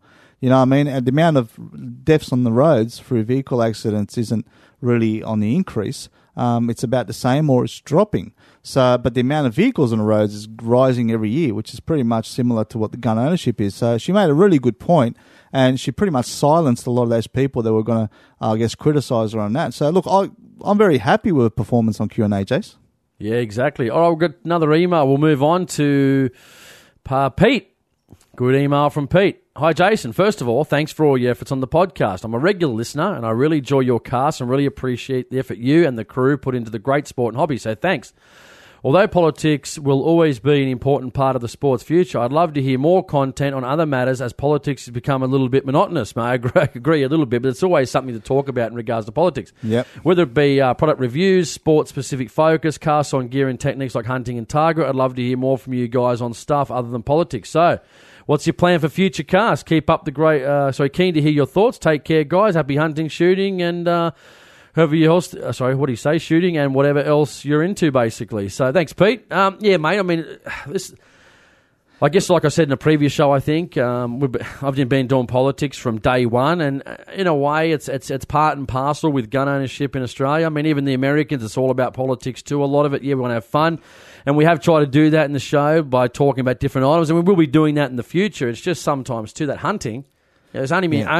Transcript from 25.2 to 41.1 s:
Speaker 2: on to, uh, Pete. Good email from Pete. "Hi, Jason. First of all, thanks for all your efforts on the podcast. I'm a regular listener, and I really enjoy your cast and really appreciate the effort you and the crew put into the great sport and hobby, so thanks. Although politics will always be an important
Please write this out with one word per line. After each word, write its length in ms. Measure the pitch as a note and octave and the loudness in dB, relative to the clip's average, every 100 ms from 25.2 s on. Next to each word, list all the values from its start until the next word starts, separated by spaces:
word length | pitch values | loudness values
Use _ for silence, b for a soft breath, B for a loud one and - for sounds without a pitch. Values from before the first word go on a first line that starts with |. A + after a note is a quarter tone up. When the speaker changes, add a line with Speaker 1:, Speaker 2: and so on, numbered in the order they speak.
| D#3 C#3 | 2 4
Speaker 2:
on 240 | D3 F3+ F3+ | 2 0 -2
to, 640 | - C#3+ C#3 C#3 C3+ C3 - B B B B B B - | -2 0 2 2 2 0 -6 B B B B B B -6
uh, 200 | C3+ C3+ | -2 -2
Pete. 440 | - G#3+ B3+ - _ _ _ _ - _ - | 2 2 2 -4 _ _ _ _ -20 _ -4
Good 180 | B2 | 0
email 340 | C#3 C#3+ C#3+ D3 | 2 2 2 0
from 180 | D3+ C#3 | -2 0
Pete. 340 | F3+ G3 - _ - | 2 2 -2 _ -2
"Hi, 160 | D#3+ | 0
Jason. 400 | D3+ F#3 A3 B2+ | 2 2 0 -2
First 280 | A2 G3+ G3+ | 0 0 0
of 60 | B2 | 0
all, 140 | A#2 | 0
thanks 300 | D3+ C#3+ D3+ | 0 -2 -2
for 120 | - | 0
all 140 | D3+ C3 | 2 2
your 140 | B2 | 0
efforts 180 | A#2 - | -2 -6
on 80 | C3 | -6
the 80 | C3 | -2
podcast. 560 | D#3+ F#3 - A#2 F#2 | 0 0 0 -4 -4
I'm 80 | A2 | -6
a 40 | A#2 | -2
regular 340 | E3+ F#3 D#3+ | 0 0 -2
listener, 400 | A2 A#2 C#3+ F#3+ | -2 -6 -4 -4
and 120 | D3 A2+ | -2 -2
I 40 | |
really 280 | A2+ D3+ D#3 | 0 0 0
enjoy 220 | B2 C#3 | 0 0
your 180 | B2+ A#2 | 2 0
cast 420 | - B2 C#3+ - | -2 -2 -2 -2
and 80 | B2 | -2
really 180 | C3+ C#3 | 0 -2
appreciate 640 | - B2+ A#2+ - C3 - | -2 -6 -6 -4 -6 -4
the 80 | B2+ | -6
effort 180 | - G2 | -6 -4
you 260 | B2 D#3+ D#3+ | 2 4 4
and 120 | A#2 | 0
the 60 | |
crew 340 | G#2 C3+ C3 C#3+ | -6 0 2 0
put 160 | C3+ | -2
into 160 | B2 A2 | -6 -6
the 80 | A2 | -6
great 300 | C3+ C#3+ C3+ | -2 -2 -2
sport 260 | - A#2 | -4 -4
and 60 | A#2 | -2
hobby, 180 | D#3+ A#2 | -2 -2
so 160 | A2+ | -6
thanks. 380 | A2 F3+ D3 - _ B B B B B B | -4 -2 -2 -6 _ B B B B B B
Although 240 | B2+ E3+ G#3 | 2 2 4
politics 680 | F3+ D#3+ - D#3 D3 - - | 2 2 2 0 0 -4 -4
will 280 | C#3 C3+ | 0 2
always 340 | C3+ E3+ D#3+ A#2+ | 4 4 4 2
be 240 | C3 C#3+ | 0 2
an 60 | C3+ | 0
important 440 | B2 C#3 C#3 B2+ | -2 0 -2 -2